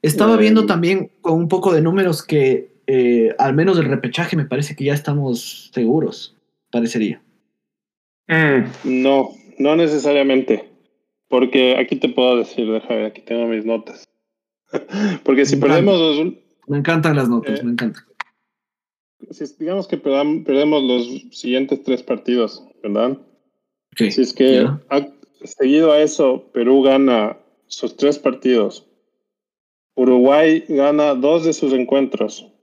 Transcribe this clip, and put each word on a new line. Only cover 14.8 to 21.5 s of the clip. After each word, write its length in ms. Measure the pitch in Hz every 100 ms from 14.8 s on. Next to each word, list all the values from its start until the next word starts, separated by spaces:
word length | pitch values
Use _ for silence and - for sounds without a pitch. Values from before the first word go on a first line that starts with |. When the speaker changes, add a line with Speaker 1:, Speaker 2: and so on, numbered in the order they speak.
| - 196 208 170 -
Speaker 2:
Porque 200 | 131 139
si 120 | 139
Speaker 1:
Me 80 | 143
encanta. 100 | 160
Speaker 2:
perdemos 240 | 196 185
los 200 | 160 147 170
ul- 140 | - _ _ -
Speaker 1:
Me 100 | 143
encantan 380 | 143 165 160 147
las 100 | 123
notas, 320 | 117 135 139
Speaker 2:
Eh, 40 |
Speaker 1:
me 80 | 123
encantan. 320 | 120 113 - _ _ - _ _ _ _ _ _ _ _ _ -
Speaker 2:
si 120 | -
es, 140 | 147 _
digamos 280 | 156 196 190
que 100 | 151
perdam-, 420 | 143 139 151 160 156
perdemos 360 | 135 147 151
los 220 | 131 123 120 131 - -
siguientes 460 | 123